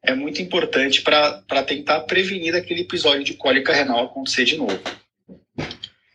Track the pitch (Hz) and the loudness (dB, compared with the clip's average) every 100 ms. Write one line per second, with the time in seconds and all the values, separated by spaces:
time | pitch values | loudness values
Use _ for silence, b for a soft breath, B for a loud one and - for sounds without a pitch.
0 | - 131 147 - 180 175 156 131 135 - | -2 0 -2 -6 -4 -2 0 0 2 2
1 | - 151 147 - - 139 - 139 147 156 | 4 4 4 0 -2 -2 0 -2 0 -2
2 | - 180 190 190 165 170 175 170 180 180 | 0 0 0 -2 -2 -2 -2 -4 -4 0
3 | 156 143 135 - 147 131 135 147 135 117 | 2 2 0 -2 2 2 4 2 2 0
4 | 120 135 131 - 123 156 120 92 - - | 0 -4 -4 0 2 0 -2 -4 -6 -12
5 | _ _ - - _ - - - - _ | _ _ -20 -20 _ -10 -10 -10 -18 _
6 | _ | _